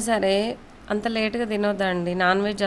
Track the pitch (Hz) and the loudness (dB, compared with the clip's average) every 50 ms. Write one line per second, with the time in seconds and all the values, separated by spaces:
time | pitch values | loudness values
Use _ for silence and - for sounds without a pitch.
0 | 214 226 226 202 196 190 196 202 214 233 247 - - - - - - - 208 214 | 0 0 0 2 2 2 2 2 2 0 -4 -6 -10 -20 -20 -14 -8 -4 -4 -2
1 | 208 233 226 226 220 214 214 240 240 214 214 208 208 208 202 190 196 185 180 180 | -2 -2 -2 0 -2 -2 -2 -2 -4 -2 -2 0 0 0 0 0 0 0 0 0
2 | 175 175 175 185 185 180 185 196 202 202 208 202 202 | 0 -2 0 2 2 4 4 2 2 0 -2 -2 -2